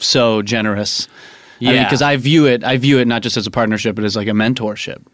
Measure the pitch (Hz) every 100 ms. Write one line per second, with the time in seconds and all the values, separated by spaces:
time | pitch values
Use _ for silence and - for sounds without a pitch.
0 | - 135 117 110 104 117 107 101 101 -
1 | - - - - - - 123 127 104 135
2 | 143 143 135 160 143 123 123 131 139 135
3 | 120 120 113 117 104 123 110 107 113 104
4 | 104 104 104 107 113 127 110 104 - -
5 | -